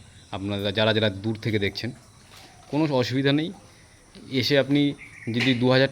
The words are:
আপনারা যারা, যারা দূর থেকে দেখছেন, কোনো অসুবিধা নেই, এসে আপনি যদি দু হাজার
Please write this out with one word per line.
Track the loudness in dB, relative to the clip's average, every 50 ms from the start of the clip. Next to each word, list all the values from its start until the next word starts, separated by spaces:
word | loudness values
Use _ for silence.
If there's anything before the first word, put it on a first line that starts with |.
| -20 -20 -20 -20 -18 -12
আপনারা | -10 -8 -6 -4 -4 -4 -4 -2
যারা, | 0 0 2 2 2
যারা | 2 2 0
দূর | -2 -2 -6 -6 -6
থেকে | -4 -4 -2 -2 0
দেখছেন, | -2 -2 -4 -6 -10 -10 -10 -12 -20 -20 -20 -20 -20 -20 -20 -20 -20 -20 -20 -20 -12 -6
কোনো | -2 -2 0 0 0
অসুবিধা | 0 0 0 -2 0 0 2
নেই, | 2 0 -2 -4 -10 -14 -18 -20 -20 -20 -20 -20 -20 -20 -20 -20 -20 -20 -12 -6
এসে | -2 -2 0 2 2 2
আপনি | 2 4 2 2 2 2 -2 -6 -14 -20 -18 -12 -8 -4 -2
যদি | 0 2 2 2
দু | 2 4 4
হাজার | 4 4 4 2